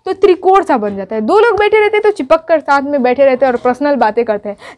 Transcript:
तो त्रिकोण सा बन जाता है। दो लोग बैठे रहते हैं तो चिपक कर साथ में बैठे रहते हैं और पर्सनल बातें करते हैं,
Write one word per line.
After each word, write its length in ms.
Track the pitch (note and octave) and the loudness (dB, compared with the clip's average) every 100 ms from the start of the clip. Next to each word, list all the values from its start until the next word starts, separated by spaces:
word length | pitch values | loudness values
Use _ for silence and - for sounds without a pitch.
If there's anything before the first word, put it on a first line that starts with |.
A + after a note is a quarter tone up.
तो 80 | F#4+ | -10
त्रिकोण 500 | F#4+ G4+ F4 F#4 F#4+ | 0 2 2 2 2
सा 120 | E4 C4 | 2 -2
बन 180 | G#3 G3 | -4 -8
जाता 180 | F#3+ | -8
है। 60 | A3 | -6
दो 160 | A3 G4+ | 0 2
लोग 180 | A#4+ G4+ | 2 2
बैठे 220 | G#4 G#4+ | 2 2
रहते 160 | G#4+ G#4+ | 0 0
हैं 60 | |
तो 80 | G#4+ | -2
चिपक 320 | G#4 C4 D#4+ | -2 0 -2
कर 160 | D#4+ D#4 | 0 -2
साथ 220 | C#4+ C#4 | 0 -2
में 200 | C#4 C#4+ | 0 -2
बैठे 220 | B3 B3 | 0 2
रहते 220 | C4+ B3+ C4+ | 2 2 0
हैं 60 | |
और 60 | A#3+ | 0
पर्सनल 380 | B3 B3 C#4+ C#4 | -2 -2 -2 0
बातें 280 | G#3+ A3 | -2 -2
करते 240 | A3+ G#3 G#3 | -4 -4 -8
हैं, 80 | G3+ - | -14 -14